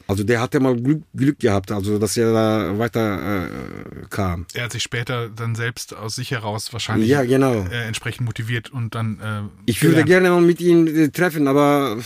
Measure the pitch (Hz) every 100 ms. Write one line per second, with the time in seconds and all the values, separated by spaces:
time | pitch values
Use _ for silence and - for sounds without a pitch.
0 | - 98 104 117 127 147 131 120 127 151
1 | - 117 139 143 117 101 98 104 101 104
2 | 104 117 113 113 110 110 85 101 117 117
3 | 110 95 90 98 67 62 53 50 - -
4 | - - 92 87 87 120 120 113 - 120
5 | 120 123 113 110 117 113 117 - - -
6 | 107 127 123 120 107 107 - 117 - 110
7 | 110 143 123 131 135 113 92 120 110 110
8 | 120 - 120 117 113 120 - 131 113 117
9 | 113 104 107 104 104 - - - 156 160
10 | 151 185 185 175 170 170 175 170 160 156
11 | 147 160 175 151 139 143 143 143 135 107